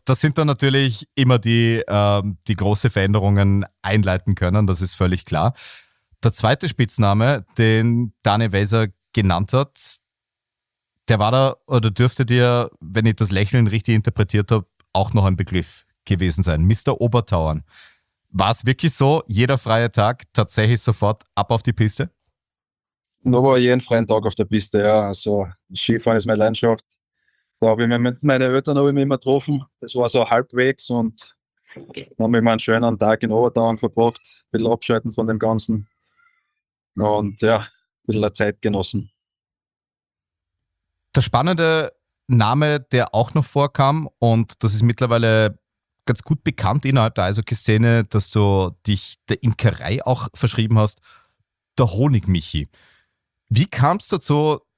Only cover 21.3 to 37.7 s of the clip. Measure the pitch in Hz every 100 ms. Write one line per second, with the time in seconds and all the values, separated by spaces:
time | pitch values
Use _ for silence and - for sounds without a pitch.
21.3 | - 101 113 127 113 110 - 160 _ _
22.3 | _ _ _ _ _ _ _ _ _ 123
23.3 | 123 135 131 123 123 - 117 113 110 107
24.3 | - 98 107 98 107 104 107 101 95 107
25.3 | 104 95 92 _ 92 - 117 - 113 104
26.3 | 107 107 113 120 110 - _ _ _ _
27.3 | _ _ _ 113 110 117 120 123 123 147
28.3 | 131 131 131 139 143 143 139 139 135 131
29.3 | 139 135 143 139 _ 120 123 120 127 113
30.3 | 117 123 120 127 131 - 120 113 - -
31.3 | _ _ _ _ - - - - - 113
32.3 | 117 113 110 - 113 117 110 107 110 117
33.3 | 110 120 120 113 110 120 - 117 - -
34.3 | - _ 113 113 113 - 113 113 110 113
35.3 | 110 110 110 - 110 104 _ _ _ _
36.3 | _ _ _ _ _ _ - 107 104 104
37.3 | 101 110 110 107